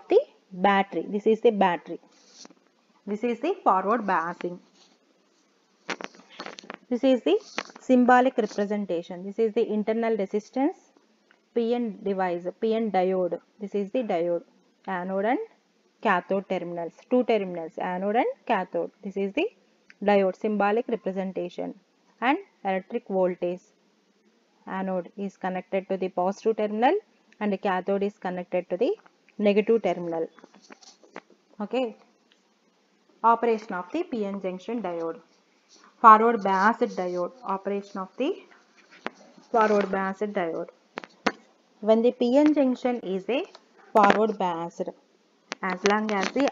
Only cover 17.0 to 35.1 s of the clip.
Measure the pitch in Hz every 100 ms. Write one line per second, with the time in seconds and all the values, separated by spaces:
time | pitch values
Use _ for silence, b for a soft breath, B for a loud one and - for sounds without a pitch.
17 | - 254 247 220 190 175 160 - 185 180
18 | 190 220 381 539 - 214 180 175 175 -
19 | 202 190 196 196 415 - _ _ _ _
20 | 202 202 190 180 220 208 202 214 254 226
21 | - 185 190 180 175 - 175 - _ _
22 | _ _ 233 320 392 _ 196 190 190 233
23 | - 190 180 180 175 180 - _ _ _
24 | _ _ _ _ _ _ - 190 190 185
25 | 175 - 196 - 185 185 - 196 185 190
26 | 185 185 180 202 - 220 214 214 247 392
27 | - _ _ _ 214 190 208 185 185 196
28 | 202 - 190 180 175 180 175 180 254 427
29 | _ _ _ - 208 202 208 226 202 175
30 | 170 165 165 - - - - - - -
31 | - - - _ _ - 208 240 240 214
32 | _ _ _ _ _ _ _ _ _ _
33 | _ _ 226 233 240 220 - 180 180 311
34 | 349 233 196 196 190 185 - 240 190 170
35 | 165